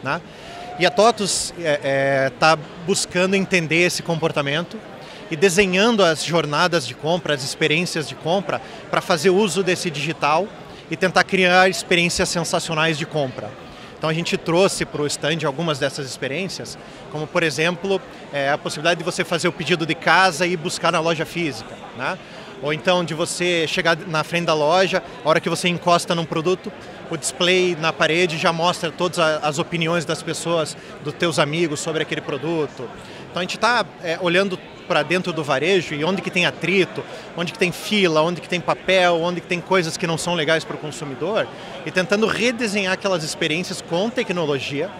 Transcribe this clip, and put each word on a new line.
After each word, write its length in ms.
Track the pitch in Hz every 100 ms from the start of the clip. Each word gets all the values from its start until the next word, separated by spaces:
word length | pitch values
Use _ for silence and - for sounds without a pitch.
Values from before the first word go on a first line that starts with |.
né? 160 | 131 160 - - - - - -
E 80 | 175
a 60 |
TOTUS, 600 | 175 220 233 196 - - -
é, 180 | 170 147
é, 500 | 143 135 139 135 135 -
tá 220 | 160 160 147 - 170
buscando 480 | 196 - 180 190
entender 500 | 196 185 185 160 160
esse 200 | 175 -
comportamento 760 | - 165 160 151 139 147 175 220 - - - - -
e 60 | 160
desenhando 640 | 196 170 196 180 220 226
as 180 | 180 156
jornadas 640 | - 170 151 147 180 165 123
de 100 | 123
compra, 380 | 147 175 -
as 120 | 143 135
experiências 640 | - 156 151 175 170 139
de 60 | 127
compra, 460 | 156 190 - 127 - - -
pra 80 | 160
fazer 300 | - 175 175
uso 340 | 185 214 165
desse 260 | 185 175 180
digital 600 | 147 143 160 143 156 208 - - - -
e 60 | -
tentar 260 | 185 185
criar 460 | 175 190 185 180 190
experiências 580 | 185 - 180 170 - 185
sensacionais 720 | 175 160 175 - 160 160 151
de 80 | 165
compra. 440 | 156 135 123 107 113 - - - -
Então 120 | 156
a 40 |
gente 240 | 160 170 190
trouxe 480 | - 165 190 - 170
pro 200 | 156 147
stand 320 | - 147 160 151
algumas 320 | 135 170 139
dessas 300 | 139 147 135
experiências, 680 | - 131 143 190 - 117 - - - -
como 160 | 151 151
por 160 | 180
exemplo, 580 | 165 131 165 175 196 190 - - -
é, 180 | 143 139
a 80 | 147
possibilidade 420 | 180 156 160 175
de 40 |
você 220 | 180 - 175
fazer 240 | 170 175
o 20 |
pedido 340 | - 147 175 160
de 80 |
casa 540 | 160 - 170 190 160 175
e 80 | 180
buscar 340 | 165 - 165
na 120 | 170
loja 240 | 160 165 160
física, 500 | 170 165 113 104 110 - -
né? 200 | 135 190 - - - -
Ou 80 | 139
então 320 | 156 - 180
de 100 | 170
você 520 | 160 170 - 175 170 156
chegar 300 | - 165 170 196
na 160 | 156
frente 220 | 151 175 170
da 80 |
loja, 500 | 156 147 180 185 180 - -
a 40 | 147
hora 140 | 165
que 80 | 175
você 180 | 165 180
encosta 480 | 170 175 170 - 170
num 80 |
produto, 480 | 165 170 160 185 - - - - -
o 60 | 160
display 580 | - - 175 185 180 165
na 140 | 160
parede 460 | 151 165 160 180 156
já 160 | 180
mostra 360 | 165 170 175 165
todas 300 | 147 175 175
a, 200 | 160 151
as 200 | 147 151
opiniões 460 | 160 170 160 175 139
das 180 | 165
pessoas, 540 | - 156 170 170 151 - - -
dos 100 | 143 147
teus 220 | 170 165
amigos 440 | 147 160 170 147
sobre 200 | - 160
aquele 200 | 151 156
produto. 680 | 151 147 151 165 143 - 117 - - - -
Então 120 | 165
a 20 |
gente 160 | 180 -
tá, 260 | 220 240 175 -
é, 160 | 175 170
olhando 360 | 180 175 202 180 - - -
pra 160 | 156
dentro 280 | 147 180 180
do 120 | 160
varejo 500 | 139 135 156 196 -
e 100 | 151
onde 160 | 156 190
que 120 | 190
tem 160 | 180 170
atrito, 560 | - 165 190 175 - - - - -
onde 160 | 175
que 60 | -
tem 120 | 185
fila, 520 | - - 214 180 156
onde 180 | 160 175
que 80 | -
tem 100 | 180
papel, 640 | 165 147 - 185 180 170
onde 180 | 170 180
que 60 | -
tem 160 | 175
coisas 340 | 165 190 160 -
que 120 | 170
não 100 | 160
são 160 | -
legais 300 | 175 147 165
pro 160 | - 131
consumidor, 680 | 147 - 147 127 156 214 131 - - - 156
e 60 |
tentando 340 | 180 180 202 226
redesenhar 680 | - 233 233 233 208 185
aquelas 300 | 190 196 180
experiências 600 | 151 - 165 156 180 180
com 260 | - 165 220
tecnologia 800 | 226 233 180 156 143 120 139 175 -